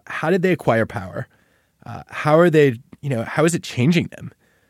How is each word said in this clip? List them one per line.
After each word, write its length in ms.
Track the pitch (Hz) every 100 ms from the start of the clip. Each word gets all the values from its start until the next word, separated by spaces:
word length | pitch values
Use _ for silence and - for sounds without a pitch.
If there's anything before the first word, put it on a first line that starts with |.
| -
how 220 | - 156
did 140 | 190
they 100 | 185
acquire 320 | 170 - 113
power? 420 | 107 107 92 123 - _ _ _ _ _ -
Uh, 160 | 104 -
how 300 | - 151 160
are 120 | 175
they, 280 | 151 139 117 - -
you 80 | 143
know, 140 | 117
how 220 | 110 - 160
is 80 |
it 80 | 165
changing 460 | - - 139 170 98
them? 220 | - - - _ _